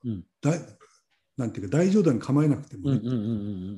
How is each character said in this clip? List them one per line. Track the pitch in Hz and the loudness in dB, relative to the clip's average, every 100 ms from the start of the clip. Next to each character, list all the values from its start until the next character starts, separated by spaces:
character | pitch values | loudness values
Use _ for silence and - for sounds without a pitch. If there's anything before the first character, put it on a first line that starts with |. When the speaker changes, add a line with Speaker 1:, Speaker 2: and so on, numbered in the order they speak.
Speaker 1:
う、 | 123 | -8
Speaker 2:
う | |
ん。 | 101 - _ | -8 -10 _
Speaker 1:
だ-、 | 143 165 - - _ _ _ _ _ - | -2 -2 -4 -20 _ _ _ _ _ -8
な | 117 | -6
ん | |
て | - | -6
い | |
う | 95 | -2
か、 | 147 | 2
大 | 185 | 4
冗 | 208 | 4
談 | 160 117 | 4 2
構 | - 139 | 2 2
え | 151 | 4
な | 135 | 0
く | - | -4
て | - | -8
も | 139 | -2
ね、 | 127 | 0
Speaker 2:
う | |
ん、 | 117 | 0
う | |
ん、 | |
う | 123 | -2
ん、 | |
う | |
ん、 | |
う | 107 | -2
ん、 | |
う | 110 104 95 92 | -4 -4 -8 -8